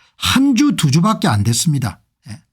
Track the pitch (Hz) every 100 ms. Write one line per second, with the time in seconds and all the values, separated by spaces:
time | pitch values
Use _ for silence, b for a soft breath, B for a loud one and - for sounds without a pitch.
0 | b _ - 247 277 240 294 208 147 139
1 | 196 220 - 104 101 117 - 143 104 -
2 | _ _ - 104 _